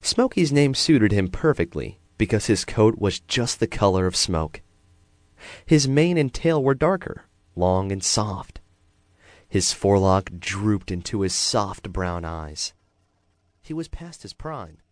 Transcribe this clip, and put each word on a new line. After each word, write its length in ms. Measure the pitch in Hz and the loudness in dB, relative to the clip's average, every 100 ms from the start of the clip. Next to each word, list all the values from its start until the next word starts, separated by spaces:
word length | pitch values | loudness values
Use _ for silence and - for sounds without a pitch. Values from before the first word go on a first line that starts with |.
| - | -2
Smokey's 460 | - 254 - 165 | 0 0 2 2
name 200 | 143 143 | 4 2
suited 380 | 131 - 147 107 | 2 2 4 4
him 160 | 101 92 | 2 0
perfectly 720 | - 120 110 85 78 57 - _ _ | 0 0 2 -2 -4 -10 -12 _ _
because 280 | 107 107 - | 0 0 2
his 180 | 101 | 0
coat 340 | - - 110 113 | 0 2 4 4
was 220 | 101 - | -2 -2
just 400 | _ 127 117 - | _ -4 -4 -2
the 80 | 113 | -4
color 400 | - 101 92 92 | 2 2 2 0
of 80 | - | -2
smoke. 460 | - 87 78 - - _ _ _ _ _ _ _ - - - | -2 -2 -4 -8 -20 _ _ _ _ _ _ _ -20 -20 2
His 220 | 156 135 | 2 4
mane 300 | 139 170 175 | 2 4 2
and 160 | 139 | 0
tail 300 | - 165 160 | 0 0 2
were 100 | 135 | 2
darker, 520 | 135 156 185 - - _ _ _ - | 2 2 0 -6 -14 _ _ _ 0
long 360 | 90 92 98 | 2 2 0
and 120 | 98 | -4
soft. 580 | - - 107 98 - - _ _ _ _ _ _ _ - _ | -2 -2 -2 -4 -12 -18 _ _ _ _ _ _ _ -20 _
His 240 | 101 - | 0 0
forelock 560 | - 98 98 95 95 92 87 | 0 4 4 6 2 0 -10
drooped 520 | - 98 104 104 - | -8 -2 0 0 -2
into 300 | 92 87 107 | -8 -6 -2
his 140 | 95 - | -2 -2
soft 560 | - 120 101 95 - | -2 -2 -2 -6 -10
brown 320 | 92 90 87 82 | -4 -4 -4 -6
eyes. 480 | 82 78 78 - _ _ _ _ _ _ _ _ _ | -10 -10 -10 -12 _ _ _ _ _ _ _ _ _
He 120 | - | -12
was 160 | 160 160 | -10 -8
past 340 | - 170 165 | -10 -14 -18
his 100 | - | -20
prime 440 | - 156 147 90 80 _ | -14 -12 -12 -14 -18 _